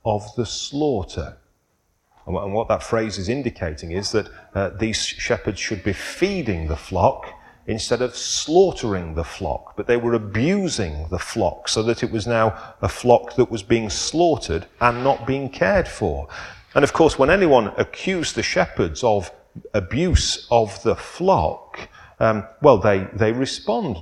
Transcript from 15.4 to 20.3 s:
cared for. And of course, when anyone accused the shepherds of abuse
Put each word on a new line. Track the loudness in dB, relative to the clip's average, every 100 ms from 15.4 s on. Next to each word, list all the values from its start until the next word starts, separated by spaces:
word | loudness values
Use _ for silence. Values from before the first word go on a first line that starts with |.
| -4
cared | 0 2 2 0
for. | -2 -4 -4 -8 -14 -16 -18 -2
And | 2
of | 4
course, | 6 4 4
when | 4
anyone | 4 6 6 4 0
accused | -2 -4 -4 -2 -2 -4
the |
shepherds | -2 0 0 0 -2 0
of | 0 0 -2 -12 _ -20 -4
abuse | -4 -2 -2 2 2 0